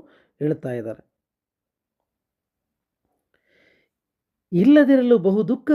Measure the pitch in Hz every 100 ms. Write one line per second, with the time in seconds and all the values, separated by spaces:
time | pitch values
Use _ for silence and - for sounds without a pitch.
0 | - _ _ - 151 151 131 123 110 107
1 | _ _ _ _ _ _ _ _ _ _
2 | _ _ _ _ _ _ _ _ _ _
3 | _ _ _ _ _ _ _ _ _ _
4 | _ _ _ _ - 175 233 294 277 269
5 | 247 233 185 202 180 262 -